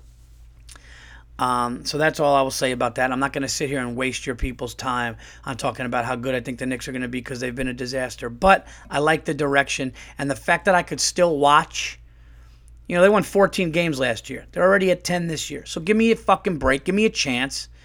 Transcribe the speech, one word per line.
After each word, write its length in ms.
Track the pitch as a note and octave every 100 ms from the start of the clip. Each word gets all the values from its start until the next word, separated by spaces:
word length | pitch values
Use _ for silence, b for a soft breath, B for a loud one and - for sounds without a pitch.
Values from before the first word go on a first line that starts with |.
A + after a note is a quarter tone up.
| - - - - - - - B B B B B B -
Um, 480 | B2+ B2 A#2+ B2+ D3
so 100 | D3
that's 240 | D#3 D#3
all 140 | C#3+
I 80 | C#3
will 80 | C3+
say 200 | - C3+
about 260 | B2 B2 A#2+
that. 140 | B2+
I'm 80 | C3
not 140 | C#3
gonna 160 | C#3+ C3+
sit 220 | - C#3+
here 100 | C#3
and 160 | B2 A#2+
waste 300 | C3 B2 -
your 100 | A#2
people's 380 | C3 B2 A#2+
time 420 | - C3 B2 A#2 A2+ B B
on 120 | - A#2+
talking 300 | C#3 - B2
about 180 | B2
how 100 | A#2+
good 200 | B2 C3
I 60 | B2+
think 180 | A#2+ A#2+
the 80 | B2+
Knicks 200 | B2 C#3
are 60 |
gonna 160 | B2+ B2
be 140 | B2
'cause 180 | A#2 B2
they've 140 | B2+
been 140 | B2 B2+
a 60 |
disaster. 540 | B2+ B2 C3 B2 - A#2+
But 380 | A#2+ F#3+ F#3+ - B B
I 80 | C#3+
like 260 | D3+ D#3
the 80 | -
direction, 640 | D3 C#3+ C#3 C#3 - C3 - B B
and 120 | C#3+
the 60 | B2+
fact 300 | - E3+ G3+
that 80 |
I 80 | F3+
could 180 | E3+ D3
still 380 | - - F3 D3
watch. 600 | C#3+ D3+ - - - - - b b b b b b - -
You 80 | F3
know, 60 |
they 60 | G3
won 140 | G#3
fourteen 480 | - G3+ F#3+ - E3+
games 280 | D#3+ E3+ C3
last 300 | B2+ G#2+ -
year. 160 | B2+ -
They're 120 | -
already 260 | F3+ G3 F#3
at 120 | F3+
ten 260 | - F3 E3+
this 220 | D3+ -
year. 140 | C#3
So 160 | - -
give 160 | D#3+ G#3+
me 140 | A3+
a 60 | A3
fucking 420 | - F#3+ G3+ D3+
break. 260 | C3 C3+
Give 100 | -
me 120 | G3 A3
a 40 |
chance. 580 | - C#3+ B2 C#3 - - b